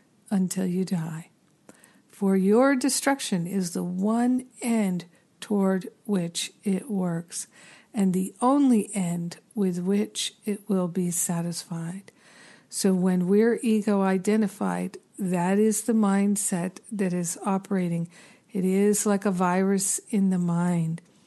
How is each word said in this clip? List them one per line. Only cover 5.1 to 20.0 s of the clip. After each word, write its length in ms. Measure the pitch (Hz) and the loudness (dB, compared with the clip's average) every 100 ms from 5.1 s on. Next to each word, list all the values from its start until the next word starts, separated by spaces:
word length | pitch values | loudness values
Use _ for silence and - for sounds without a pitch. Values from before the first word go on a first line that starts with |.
| _ _ _ | _ _ _
toward 480 | - 208 190 190 - - - | -4 0 2 0 -4 -10 -4
which 480 | 196 170 - - - | -2 -2 -6 -10 -6
it 240 | - 190 - | -2 -2 -2
works, 600 | 202 180 165 170 - - - - - _ 240 | -4 -2 -4 -6 -12 -12 -16 -20 -20 _ 0
and 180 | 190 | 2
the 220 | 180 190 - | 2 -2 0
only 520 | 247 285 277 226 - | 2 4 4 4 2
end 440 | 202 175 175 170 - _ 220 | -4 -4 -4 -6 -10 _ -2
with 240 | 190 175 | -2 0
which 560 | 180 202 208 - - - - | 0 0 0 -4 -8 -8 -8
it 240 | 202 - | -8 -2
will 180 | 190 180 | -2 -2
be 220 | 180 175 | -2 -2
satisfied." 1000 | 170 - 170 170 165 - 165 165 190 - - - - - - _ | -2 -2 -4 -4 -8 -10 -10 -8 -10 -16 -20 -20 -20 -20 -20 _
So 240 | - 196 | -2 0
when 340 | 185 185 180 175 | 2 2 2 2
we're 320 | 202 226 220 | 4 4 2
ego 400 | 233 220 208 202 | 0 0 2 2
identified, 960 | 190 190 190 214 202 - 190 175 185 - _ - | 2 0 0 0 0 -2 -4 -4 -6 -10 _ -8
that 400 | 185 180 175 202 | -4 0 2 2
is 240 | 220 208 | 2 2
the 120 | - | 0
mindset 840 | 220 202 196 202 202 - 180 180 - - | 2 2 2 2 0 -2 -2 -4 -8 -10
that 200 | 202 190 | -4 -2
is 280 | 180 170 - | -2 -4 -4
operating. 640 | 208 190 196 196 175 170 170 - - - _ | -2 -2 -2 -2 -2 -2 -4 -10 -20 -20 _
It 120 | 202 185 | -4 0
is 420 | 190 208 208 214 | 2 4 2 2
like 180 | 202 202 | 0 0
a 60 | |
virus 680 | 180 180 180 190 196 196 - | 0 2 2 2 0 0 -4